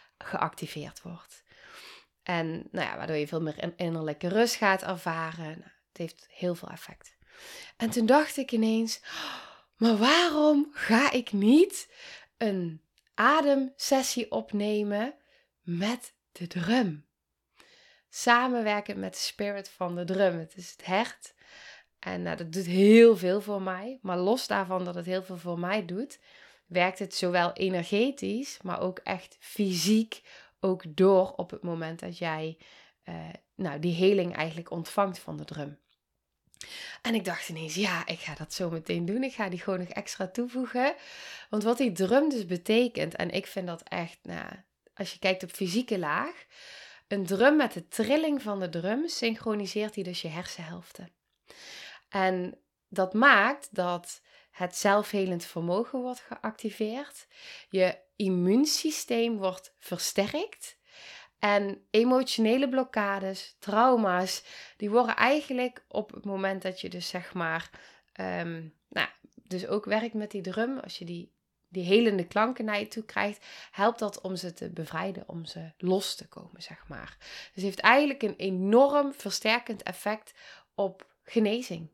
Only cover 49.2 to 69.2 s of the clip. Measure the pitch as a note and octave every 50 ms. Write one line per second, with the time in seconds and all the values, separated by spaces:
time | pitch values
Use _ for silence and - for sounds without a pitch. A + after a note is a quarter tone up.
49.2 | - A3+ A3+ A3 - A#3 G#3+ G#3 G3+ F#3 - G#3 G#3+ G#3+ - - F#3+ F3+ F3+ -
50.2 | - E3+ D#3 E3+ F3 - - - E3+ D#3 E3+ F3 E3+ - - - F3+ E3+ _ _
51.2 | _ _ _ _ _ _ - - - - - - - - - - _ _ - G3+
52.2 | F#3+ F#3+ F#3 F3+ F3+ F3+ - - _ _ _ _ _ _ - G3+ F#3+ F#3 - G#3+
53.2 | B3 C#4+ C4 G#3 G3 A#3+ C#4+ C#4+ - - - - F3+ F3+ F3 F3 F3 - - -
54.2 | _ _ _ - _ _ _ - F#3 F3+ - - - G#3 G3 G#3 G#3 - - G3+
55.2 | F#3+ F#3 F3+ E3+ E3+ - - E3+ E3 E3+ F3 G3+ A#3 - - C4 B3 B3 B3 -
56.2 | - - A3 - - A3 A3 - - A3 G3 - A3 G#3+ A3+ C4 D4 - - -
57.2 | - _ _ - - - - - - - - F#3+ F#3 F#3 - - _ _ _ -
58.2 | G#3 F#3 F#3 F3+ F3 F3+ G3+ A#3+ C#4+ D4+ - - - D#4+ D4+ - - - B3 A#3
59.2 | A#3 A#3 A3+ G#3 F#3+ F#3 F3+ - - - - _ - - F3+ F3 - - - -
60.2 | F#3+ G3+ - D4+ G4 G#4+ - - - - - _ _ _ - - - - - -
61.2 | - - _ _ - G#3 G3+ G3+ G3+ G3 G3 - - _ - G#3+ A#3 B3 B3+ B3+
62.2 | C4 C4 - - A3+ G#3+ A#3 C4 C#4+ C4 B3 C4 B3+ B3+ - A3+ G#3 G3+ G3 G3
63.2 | F#3+ F#3+ F#3+ F#3+ - - - _ - - G3+ G#3+ A#3+ C4 B3+ A#3 A3 F#3+ F3+ F3+
64.2 | F#3 F#3 - - - - - - - - - - G#3 G#3 G#3 A#3+ B3 A3+ - -
65.2 | - A#3+ C#4 D4+ D4+ - C4+ B3 B3 B3 B3 - - _ - G#3+ G#3+ - - -
66.2 | - G3+ G3 F#3+ G3 F#3+ F#3+ F#3+ F#3 F#3+ F#3 F#3 - F3+ F3 F3+ F3 - - F3+
67.2 | E3+ - - F#3 E3+ E3 D#3+ E3 - - - - - - - _ _ _ _ -
68.2 | F#3+ F#3 F3+ F3 E3+ E3+ E3 E3 E3 D#3 - _ _ _ - - - - - _